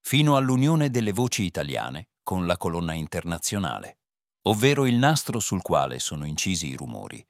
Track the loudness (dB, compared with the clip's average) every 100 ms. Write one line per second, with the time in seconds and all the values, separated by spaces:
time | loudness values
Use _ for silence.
0 | 2 4 6 4 4 4 4 4 2 2
1 | 0 0 0 0 -2 -2 -4 -4 -6 -10
2 | -14 _ -6 -2 0 -2 -2 -2 -4 -4
3 | -4 -6 -6 -6 -4 -4 -4 -6 -12 _
4 | _ _ _ _ 0 4 4 4 4 4
5 | 4 4 0 -4 -2 -4 0 0 0 -4
6 | -6 -6 -6 -4 -2 -2 -4 -8 -10 -12
7 | -14 -16 _